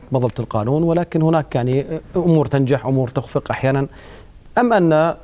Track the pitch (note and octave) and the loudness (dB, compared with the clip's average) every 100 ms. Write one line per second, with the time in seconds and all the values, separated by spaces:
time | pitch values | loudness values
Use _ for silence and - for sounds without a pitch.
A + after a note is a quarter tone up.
0 | - C3+ B2 - A2+ A2 A2 D3 E3+ E3 | -4 -2 -2 -4 -6 -4 -2 0 0 0
1 | E3+ D#3+ D#3+ E3 C#3+ C3+ B2 C3 C#3 D#3+ | -2 0 2 2 0 -2 0 -2 -2 -8
2 | - F3+ F3 D#3+ C3+ C#3 C3 C3+ - C3+ | -6 -2 2 2 2 0 2 0 0 -2
3 | B2+ - - C#3+ - - C3 C#3 C#3 - | -2 -4 -4 -4 -4 -2 -2 0 -2 -8
4 | - - - - - - A#3+ G#3+ E3+ D#3 | -20 -20 -20 -20 -6 -2 2 4 4 4
5 | E3 - | 2 -2